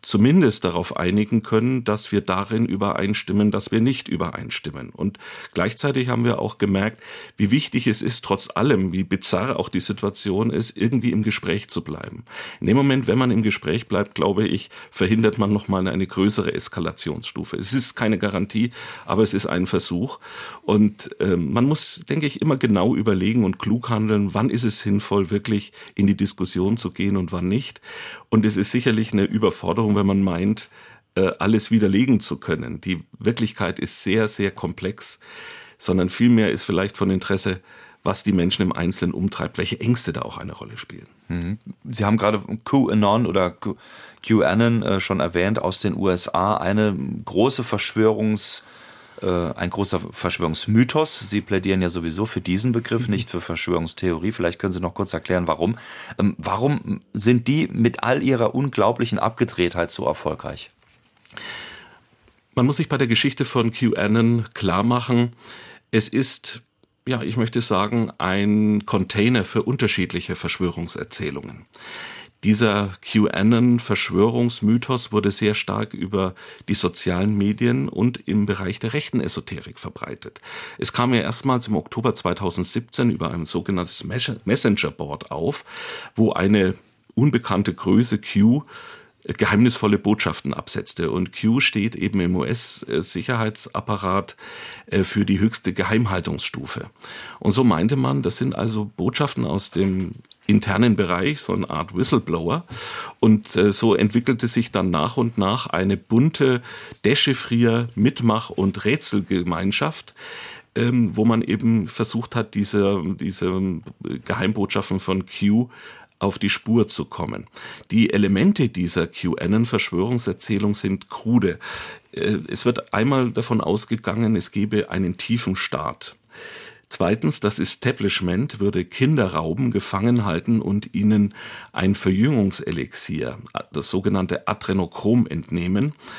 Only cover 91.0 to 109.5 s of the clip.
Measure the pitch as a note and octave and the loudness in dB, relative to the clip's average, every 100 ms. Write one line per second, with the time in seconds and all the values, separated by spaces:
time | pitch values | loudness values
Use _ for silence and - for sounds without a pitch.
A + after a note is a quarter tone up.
91 | E2 F2+ - - A2 B2 - G#2+ A2 - | -2 -2 -4 -2 0 2 2 0 -2 -2
92 | G2+ G2+ F2 F2+ B1+ B2 - - - C#2 | -2 0 2 0 0 -2 -4 -6 -4 -4
93 | F#2+ - - A#2 G#2+ - - - - G2+ | -2 -4 -2 -2 -2 -4 -8 -6 -4 -4
94 | F#2+ G2 F#2 - - - - - - G#2 | 0 -2 -4 -10 -18 -16 -16 -16 -2 0
95 | F#2 G#2+ G2 F#2+ A2 - G#2 - F2+ A2 | 0 0 2 2 2 0 -4 -2 0 0
96 | A2 F#2 E2 D2+ - - - - - - | 0 -2 -4 -4 -6 -6 -10 -10 -12 -16
97 | - - - - G2+ A2+ B2 E2 G#2+ C3+ | -16 -16 -16 -4 0 4 4 4 2 2
98 | B2+ C#3 - - C3 - A2 G#2+ G#2+ - | 0 0 0 -2 -2 -2 -2 -2 -4 -2
99 | F2+ - D3 - F#2+ C3 - E2+ G2 F#2 | -2 0 -2 -2 -2 -2 -2 0 0 0
100 | F2+ - - _ - G#2 G#2+ F#2+ A#2+ G2+ | -4 -8 -20 _ 2 4 4 4 4 4
101 | - F2+ A2+ D3 - F#2 - D#2 - F2 | 2 2 0 -2 -4 -4 -2 -4 -4 -2
102 | B2+ A#2 - E2 E2+ D#3 - B2 - - | 2 2 0 -2 -2 -4 -6 -12 -12 -10
103 | - - A2+ G#2+ - - G#2 G2 A#2 G2 | -12 2 6 6 4 2 4 4 2 4
104 | G#2 A#2+ A#2+ A#2+ A#2+ A#2+ A2+ G2 F2+ E2 | 2 2 0 0 0 0 0 0 0 0
105 | D#2+ - A#2 A2+ F#2+ B2 - E2+ F#2+ G2+ | 0 0 -2 0 0 0 -2 -2 0 -2
106 | - A2+ D#3 - C3+ B2 - - - - | 2 4 4 4 2 2 -4 -18 -18 -2
107 | G#2 C#3+ C#3+ C3 - A#2 A#2 A#2 A#2+ G#2 | 2 2 2 0 0 2 4 2 -2 2
108 | A#2 - A#2 G#2+ - - G2 - G#2+ D3+ | 2 2 2 2 -2 0 0 0 0 0
109 | - G#2 F2+ F#2 F2 | 0 -2 0 -2 0